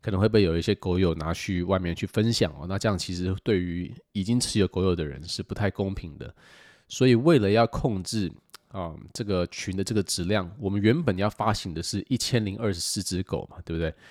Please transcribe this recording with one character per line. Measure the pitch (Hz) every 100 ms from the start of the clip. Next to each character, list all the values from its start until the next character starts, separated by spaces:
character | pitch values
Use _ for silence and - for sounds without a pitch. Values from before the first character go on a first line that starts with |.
可 | -
能 | 92
会 | 107
被 | 107
有 | 95 82
一 |
些 | 82
狗 | 101 92 90
友 | 92
拿 | 80 80
去 | 87 - 92
外 | 87 95
面 | 87
去 | 85
分 | 98 - 110
享 | 117 95 71
哦。 | 80
那 | 98
这 | 110
样 | 95
其 | -
实 | 87 90 95
对 | - 101
于 | 90 85 87 - _
已 | 104
经 | 95 120
持 | - 107
有 | 92
狗 | 95
友 | 92 85
的 |
人 | 76 69
是 | 82 -
不 | -
太 | 110 104
公 | - 98
平 | 95 85 71
的。 | - - - - - _ _
所 | - 131
以 |
为 | 117 147 156
了 | 101
要 | 107
控 | 117 - 139 98
制， | 87 110 90 - _ - _
啊， | 101 85 78 -
这 | -
个 | 104 92 87
群 | - - 95
的 |
这 | 98
个 | 107
质 | 92 -
量， | 87 104 90 104
我 | 101
们 | 101
原 | 101 143
本 | 151 92
要 | 101
发 | - 110
行 | 104 95
的 | 80
是 | 87 101 -
一 | 123
千 | - 123
零 | 104 98
二 | 117
十 | 85
四 | - -
只 | 95 90
狗 | 95 - 50
嘛， | -
对 | - 82
不 |
对？ | 82 - -